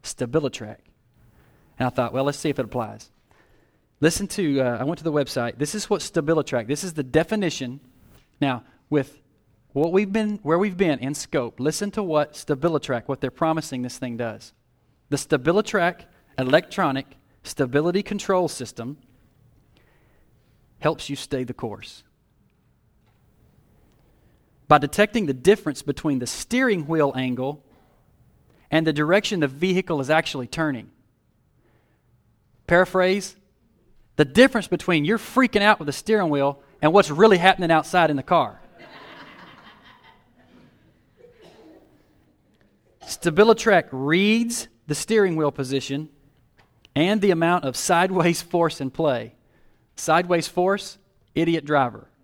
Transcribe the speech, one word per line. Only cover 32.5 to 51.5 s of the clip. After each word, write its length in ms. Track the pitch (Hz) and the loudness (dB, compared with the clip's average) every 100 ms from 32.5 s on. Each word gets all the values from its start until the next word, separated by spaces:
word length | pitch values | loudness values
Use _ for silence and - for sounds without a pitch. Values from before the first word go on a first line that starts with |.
| _ - | _ 0
Paraphrase, 680 | 170 180 190 185 202 190 - _ _ _ _ _ _ _ - | 2 2 2 2 0 -4 -16 _ _ _ _ _ _ _ -2
the 100 | 143 | 2
difference 420 | 131 262 240 190 | 6 6 6 -4
between 380 | 175 - 165 147 | -4 0 0 2
you're 120 | 220 | -2
freaking 460 | - - 254 208 | -2 0 2 2
out 160 | 208 214 | 2 2
with 80 | 147 | 0
the 60 | |
steering 360 | 135 - 220 175 | -8 0 0 2
wheel 320 | 147 139 143 - _ | 2 0 -2 -14 _
and 100 | 151 | 4
what's 160 | 185 190 | 6 4
really 300 | 147 190 185 | 6 6 8
happening 320 | 185 180 175 | 4 2 2
outside 400 | 160 147 180 160 | 2 2 2 2
in 40 | 143 | 0
the 60 | |
car. 400 | - 170 120 - - - | 0 0 0 -8 -20 -20
<laughs> 4000 | - - - - - - - - - - - - - _ _ _ _ - - _ _ _ _ _ 480 _ - - 320 - _ _ _ _ _ _ _ _ _ _ _ _ | -20 -20 -20 -20 -20 -20 -20 -20 -20 -20 -20 -20 -20 _ _ _ _ -20 -20 _ _ _ _ _ -20 _ -20 -20 -20 -20 _ _ _ _ _ _ _ _ _ _ _ _
StabiliTrak 840 | - - 170 156 214 220 - 190 - | -16 -4 -2 4 6 6 6 4 2
reads 760 | 131 135 165 208 220 233 233 - _ - | -6 0 2 4 2 0 -6 -10 _ -8
the 80 | |
steering 420 | 151 - 220 196 160 | -8 0 2 2 2
wheel 160 | 151 | -2
position 580 | 135 131 135 - 139 156 _ _ _ _ _ _ _ _ - | -2 -4 -4 -4 -8 -8 _ _ _ _ _ _ _ _ 0
and 260 | 170 214 | 2 2
the 100 | 196 | 2
amount 340 | 165 165 175 135 | 2 2 2 -2
of 100 | 123 | -6
sideways 680 | - 170 190 185 170 170 | 0 2 2 2 2 0
force 360 | - 175 170 - | -2 0 0 0
in 120 | 135 | -8
play. 420 | - 156 123 113 _ _ _ _ _ _ - | -2 0 0 -4 _ _ _ _ _ _ -10
Sideways 520 | - 160 180 175 156 | 2 2 2 0 0
force, 520 | - 180 202 - - _ _ _ | 0 0 0 -4 -18 _ _ _
idiot 320 | - 165 | -2 0